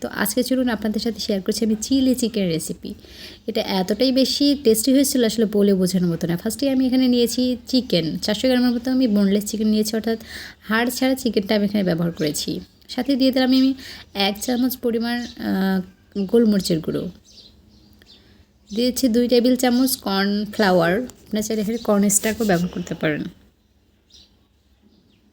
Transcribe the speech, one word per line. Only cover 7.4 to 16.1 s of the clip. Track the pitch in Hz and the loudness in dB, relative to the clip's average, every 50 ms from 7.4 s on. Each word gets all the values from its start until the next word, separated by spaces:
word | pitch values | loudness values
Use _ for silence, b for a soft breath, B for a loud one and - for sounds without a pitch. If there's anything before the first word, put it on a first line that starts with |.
| 254 254 247 233 - | 0 0 -2 -4 -4
চিকেন, | - - 254 254 - - 170 165 156 180 180 | -2 0 0 0 2 0 0 0 -2 -4 -4
চারশো | - - 208 208 - 262 | -2 -2 -2 0 0 2
গ্রামের | 254 247 247 247 | 2 2 2 2
মতো | 233 240 240 262 | 0 0 -2 -2
আমি | 262 254 262 | 0 2 2
বোনলেস | 226 202 208 202 196 196 208 202 | 2 4 4 4 4 2 0 0
চিকেন | - - 208 220 214 | -4 -4 -2 0 2
নিয়েছি, | 214 214 214 214 226 | 2 2 0 0 -2
অর্থাৎ | 220 214 233 226 226 B B B B B B B B | -2 -2 -2 -4 -4 B B B B B B B B
হাড় | - - 214 220 240 247 | -6 -2 0 0 0 0
ছাড়া | 247 - 262 262 269 | 0 0 0 0 0
চিকেনটা | 262 - 233 202 220 196 - 220 | 0 -2 -2 -2 -2 0 0 0
আমি | 208 208 | 0 0
এখানে | 196 208 208 190 | 0 0 0 0
ব্যবহার | 175 170 165 170 170 165 | 0 0 0 -2 -2 -2
করেছি। | - 156 151 151 - - - - 180 180 - _ _ _ - | -2 -4 -4 -4 -4 -6 -6 -6 -8 -10 -14 _ _ _ -10
সাথে | - 262 247 - 277 | -8 -4 -2 -2 0
দিয়ে | 240 262 262 254 | 2 2 2 2
দিলাম | 269 262 254 | 2 2 2
আমি | 262 262 262 269 269 B B B B B B - - | 4 4 4 2 0 B B B B B B -8 -4
এক | 202 196 196 202 208 - | -2 -2 0 -2 -4 -4
চামচ | - 247 240 254 254 254 | -2 0 0 0 -2 -2
পরিমাণ, | - - 240 226 233 226 233 240 240 | -2 -4 -2 -2 -2 -2 -2 -4 -6
আহ, | 240 233 - - 214 208 196 190 190 190 190 185 185 - - _ _ _ | -6 -10 -12 -8 -6 -4 -2 0 0 0 0 0 -2 -6 -12 _ _ _